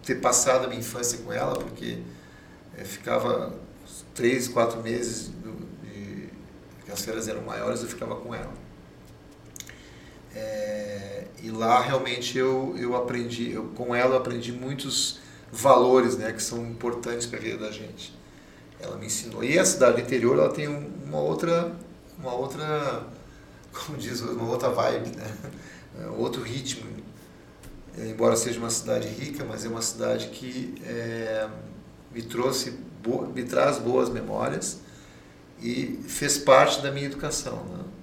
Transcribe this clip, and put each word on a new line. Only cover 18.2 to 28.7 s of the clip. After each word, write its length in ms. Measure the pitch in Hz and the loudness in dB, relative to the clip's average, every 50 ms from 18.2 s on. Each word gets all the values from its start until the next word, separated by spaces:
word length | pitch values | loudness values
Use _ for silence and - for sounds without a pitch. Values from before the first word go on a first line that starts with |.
| - - - - - - - - - - - - | -20 -20 -20 -20 -20 -20 -20 -20 -20 -20 -18 -12
Ela 180 | - - - - | -10 -10 -8 -8
me 80 | 104 | -4
ensinou. 380 | - - - - 117 110 107 113 | -4 -4 -4 -4 -6 -6 -4 0
E 140 | 127 147 175 | 4 6 6
a 60 | 185 | 6
cidade 320 | - - - 131 120 117 | 6 6 8 8 8 8
do 60 | 123 | 8
interior, 360 | 123 - 139 123 113 120 135 147 | 4 2 2 4 6 6 8 8
ela 120 | 151 147 | 6 6
tem 180 | - 151 151 147 | 4 0 -2 -2
um, 240 | 147 143 143 143 - - 135 | -4 -4 -6 -8 -10 -10 -10
uma 160 | 143 151 151 | -6 -2 0
outra, 520 | 147 151 156 156 - 165 170 170 175 170 - - - - - - - - - - | 0 0 0 0 2 2 4 4 2 0 -4 -8 -14 -16 -18 -20 -20 -20 -18 -10
uma 140 | 147 127 123 | -8 -6 -4
outra, 720 | 127 135 135 135 143 151 151 151 151 143 135 120 113 113 - - - - - - - - - - - - - | -2 -4 -4 -4 -6 -4 -2 0 0 0 0 -2 -4 -6 -10 -14 -16 -18 -18 -18 -20 -20 -20 -20 -20 -20 -14
como 260 | - - - - 151 127 | -12 -12 -10 -8 -8 -8
diz, 220 | 123 - 127 117 | -6 -6 -4 -4
uma 300 | - 120 120 117 113 113 | -4 -4 -4 -2 -2 0
outra 200 | 120 - - - | 0 2 2 2
vibe, 460 | - - - - - - - - - | 2 4 2 2 2 0 -2 -4 -8
né? 220 | - - - - - - - - - - - - - - - - 117 110 | -8 -8 -8 -8 -8 -10 -12 -12 -12 -14 -16 -16 -18 -18 -16 -12 -10 -8
É 40 | 110 | -8
outro 340 | 110 110 117 131 120 - | -2 -2 0 0 0 -4
ritmo. 420 | - 113 120 139 131 - - - - - - - - - - - - - - - - - - - - - - - - - - - | -6 -4 -6 -6 -4 -6 -6 -6 -8 -12 -12 -12 -14 -16 -18 -20 -20 -20 -20 -20 -20 -20 -20 -20 -18 -18 -16 -16 -18 -16 -12 -10
É, 120 | 113 113 | -8 -8
embora 260 | 110 110 117 120 117 | -2 4 6 6 6
seja 240 | 113 - 127 117 113 | 6 2 0 -2 -2
uma 100 | 117 | -2
cidade 380 | 113 | -2